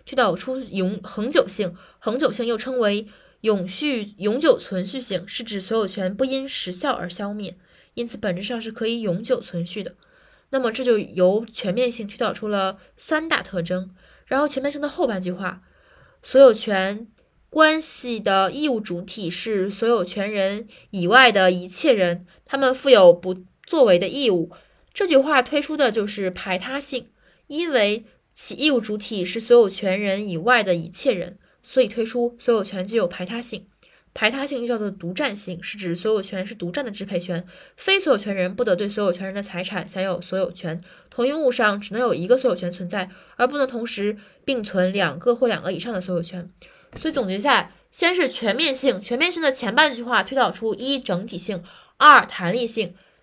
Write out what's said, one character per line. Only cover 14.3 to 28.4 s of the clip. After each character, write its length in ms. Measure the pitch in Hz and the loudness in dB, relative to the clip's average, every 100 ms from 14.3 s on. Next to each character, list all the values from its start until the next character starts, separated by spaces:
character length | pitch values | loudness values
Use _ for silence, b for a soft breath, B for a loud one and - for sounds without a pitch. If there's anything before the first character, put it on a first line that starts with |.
| 262 | 0
后 80 | 294 | 0
全 160 | 277 | 0
面 80 | 277 | -4
性 80 | 285 | -4
的 80 | 294 | -6
后 180 | 320 285 | 0 -2
半 160 | 196 | 0
句 120 | 185 | -6
话， 300 | 180 190 - b b b b b b | -6 -8 -10 b b b b b b
所 160 | - 262 | 2 10
有 140 | 269 | 10
权 540 | 214 - 196 190 208 233 _ _ _ _ | 8 0 0 -2 -4 -12 _ _ _ _
关 300 | 311 311 311 | 4 6 4
系 400 | 311 - 247 226 | -2 -4 -4 -4
的 320 | 202 190 190 | 2 2 2
义 160 | 269 302 | 0 -2
务 120 | 226 | -2
主 220 | 208 175 | -4 -8
体 280 | 202 - 175 | -8 -8 -8
是 420 | 175 226 208 190 | -6 -4 -2 -4
所 160 | 202 226 | -2 0
有 160 | 233 | 0
权 260 | 180 208 202 | -2 -4 -4
人 380 | 214 190 208 233 B B | -2 -2 -4 -12 B B
以 160 | 196 170 | -4 4
外 240 | 240 254 | 8 8
的 180 | 202 185 | 6 4
一 180 | 185 180 | 2 -6
切 260 | - 311 | 0 2
人， 320 | 220 180 175 b b _ | 4 2 0 b b _
他 120 | 277 | 0
们 180 | 269 254 | 0 2
负 140 | 277 | 6
有 240 | 226 180 | 10 10
不 320 | 175 185 185 - _ - | 8 0 -8 -10 _ -4
作 200 | 320 233 | 4 6
为 120 | 175 | 6
的 120 | 196 | 2
义 200 | 277 262 | 0 2
务。 220 | 180 165 B B B B | 2 -2 B B B B
这 140 | - 381 | -4 4
句 100 | 277 | 4
话 240 | 277 277 | 6 2
推 200 | 247 294 | 2 -2
出 160 | 294 302 | -2 0
的 120 | 254 | 0
就 160 | 220 202 | 0 -4
是 240 | 208 190 | -4 -6
排 280 | 180 202 180 | -6 -6 -6
他 200 | 214 262 | -4 -8
性， 320 | - 254 - b b b _ | -6 -8 -10 b b b _
因 240 | 302 339 | -6 0
为 340 | 262 208 214 b b _ | 2 2 0 b b _
其 220 | - | -10